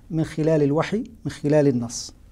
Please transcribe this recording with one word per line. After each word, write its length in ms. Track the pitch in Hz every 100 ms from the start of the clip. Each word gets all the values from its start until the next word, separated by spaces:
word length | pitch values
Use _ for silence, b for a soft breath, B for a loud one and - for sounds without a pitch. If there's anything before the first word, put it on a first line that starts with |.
| b
من 140 | 160
خلال 400 | 156 - 151 160
الوحي، 400 | 143 151 147 208 277 - 143
من 60 |
خلال 360 | - 147 151 143
النص. 460 | 123 117 - - - -